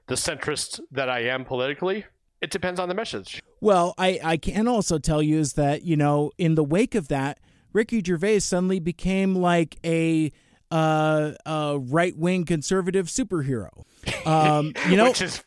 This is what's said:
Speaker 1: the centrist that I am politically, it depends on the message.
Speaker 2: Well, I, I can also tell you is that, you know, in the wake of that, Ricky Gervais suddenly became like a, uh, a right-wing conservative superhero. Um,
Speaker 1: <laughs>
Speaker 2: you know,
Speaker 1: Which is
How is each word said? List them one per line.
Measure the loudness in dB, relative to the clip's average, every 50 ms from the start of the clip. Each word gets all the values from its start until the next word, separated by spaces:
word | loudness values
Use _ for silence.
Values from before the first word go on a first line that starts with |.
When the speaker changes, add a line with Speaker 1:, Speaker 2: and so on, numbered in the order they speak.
| _
Speaker 1:
the | -6 -6
centrist | -4 -2 -4 -4 -4 -6 -6 -4 -6 -6 -8 -10 -14 -16 -10 -6
that | -4 -2 -2
I | -2 -2 -2
am | -2 -2 -4 -4
politically, | -4 -4 -2 -2 -4 -4 -4 -4 -4 -4 -4 -6 -12 _ _ _ _ _ _
it | -10 -8
depends | -6 -4 -4 -4 -4 -4
on | -4 -4
the | -4
message. | -6 -6 -6 -8 -10 -10 -12 -14 -16 -18 _ _ _
Speaker 2:
Well, | 0 2 4 4 2 0 0 0
I, | 0 0 0 0 -2
I | -2 -2
can | -2 -2 -2 -2 0 0 2
also | 2 2 0 0 -2 0
tell | 0 0 0 2
you | 2 2 2 2
is | 0 0 0
that, | 0 2 2 0 0 0
you | 0 0
know, | 2 2 2 2 2 0 -2 -2 0
in | 2 2 4
the | 4 2
wake | 2 2 2 2 2 0
of | -4 -2 -2
that, | -2 -2 -2 -4 -6 -8 _ _ _ _ _ _ -2
Ricky | 0 0 0 0 -2 0
Gervais | 0 0 0 2 2 2 2
suddenly | 2 0 0 0 2 0 0 0
became | -2 -4 -6 -4 -2 0 0 2 2 2 2
like | 2 2 4 4 4 2 0 -4 -8 -4
a, | -2 0 2 2 2 2 2 0 0 -4 _ _ _ _ _ _ _
uh, | -2 0 2 2 2 2 2 2 2 2 0 -2 -6 -8 -8
a | -6 -4 -4 -2 -2 -4 -4
right-wing | -4 0 0 2 2 0 -2 -2 -2 0 0 0 0
conservative | -2 -2 -2 -2 -2 -2 0 0 0 -2 -2 -4 -2
superhero. | -4 -4 -2 -2 -2 -2 -2 -2 -4 -4 -6 -10 -14 -20 -20 -20 _ _ -10 -10 -10 -6 -2
Um, | 2 4 4 6 4 4 4 2 -2 -4 -2
Speaker 1:
<laughs> | 2 4
Speaker 2:
you | 6
know, | 6 6 6
Speaker 1:
Which | 4 2 -2
is | -4 -4 -8 -14